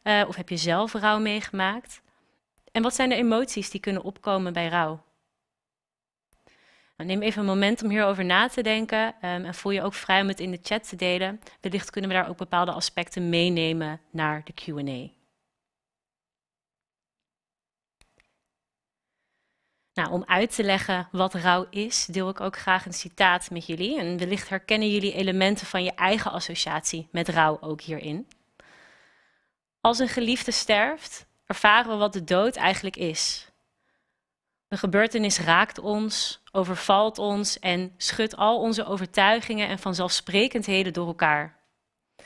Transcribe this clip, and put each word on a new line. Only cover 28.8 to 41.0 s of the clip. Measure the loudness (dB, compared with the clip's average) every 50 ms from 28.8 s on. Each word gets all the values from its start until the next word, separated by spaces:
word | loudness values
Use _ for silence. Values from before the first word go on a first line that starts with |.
| -20 -20 _ _ _ _ _ _ _ _ _ _ _ _ _ _ _ _ _ _
"Als | 2 4 4 4
een | 0 0
geliefde | 0 0 0 0 0 -2 -2 -2
sterft, | -2 -2 2 4 4 4 4 2 0 -4 -8 -14 -16 -18 -18 _ _ _ _
ervaren | -8 -2 4 6 6 8 6 6 2
we | 0
wat | 0 0 0 0
de | -2 -2
dood | 2 2 4 4 2 2
eigenlijk | 2 2 2 2 0 -4 -8 -6
is. | -4 -4 -4 -2 -2 -2 -4 -4 -6 -10 -18 _ _ _ _ _ _ _ _ _ _ _ _ _ _ _ _ _ _ _ _ _ _ _ -10
De | -6
gebeurtenis | -2 0 2 4 4 4 4 2 0 2 2 0 2
raakt | 4 4 6 6 6 4 0 -6
ons, | -4 -2 -2 -2 -2 -2 -2 -4 -4 -4 -6 -10 _ -6 -2
overvalt | 0 0 0 -2 -2 2 4 6 6 4 4 0 -2
ons | -2 -2 0 0 -2 -2 -4 -4
en | -2 -2 0 0 -2 -4 -6
schudt | -6 -4 -4 -2 0 -2 -2 0
al | 0 2 2 4 2
onze | 2 0 0 -2 -2
overtuigingen | -4 -4 -4 -6 -2 2 4 6 6 6 4 0 -2 -4 -4 -2 -4
en | -4 -4
vanzelfsprekendheden | -4 -4 -2 -2 -2 -2 -2 -4 -2 0 2 2 2 2 2 -2 -2 0 0 0 0 0 -2
door | -4